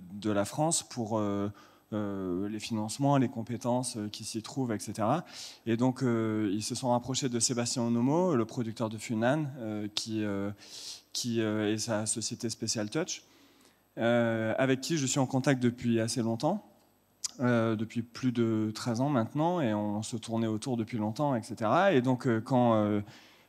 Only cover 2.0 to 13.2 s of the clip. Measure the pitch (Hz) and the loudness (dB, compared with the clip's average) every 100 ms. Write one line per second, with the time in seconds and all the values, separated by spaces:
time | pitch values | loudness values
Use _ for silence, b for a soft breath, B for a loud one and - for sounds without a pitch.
2 | 101 98 92 90 101 110 - 110 110 - | -4 -4 -4 -2 -4 -6 -4 -4 -4 0
3 | 139 139 127 123 110 117 120 123 127 117 | 2 4 2 -2 -6 -6 -2 -2 -2 -6
4 | 104 - 107 110 - 135 123 104 - 104 | -8 -8 -8 -8 -6 -4 -2 -2 -4 -2
5 | 107 156 - B B B 117 113 127 123 | 0 0 -2 B B B -2 2 2 2
6 | 131 113 110 107 104 107 107 120 131 120 | 0 2 0 0 0 0 -2 -4 0 0
7 | 123 127 135 120 113 120 117 135 117 117 | 0 -2 0 0 0 0 -2 0 0 2
8 | 127 160 185 131 110 - 113 107 110 107 | 4 4 4 2 0 -2 -6 -4 -4 -4
9 | - 110 120 151 147 139 110 107 104 - | -4 0 2 2 -2 -6 -6 -6 -4 -6
10 | 117 110 107 98 101 104 B B B B | -4 -2 -2 -2 -4 -6 B B B B
11 | _ - 123 113 110 107 104 110 110 104 | _ -6 -2 0 2 2 2 0 0 -2
12 | 110 117 107 117 117 - 110 113 107 156 | -2 -2 -4 -4 -6 -4 -4 -2 -2 -2
13 | 185 - | -4 -6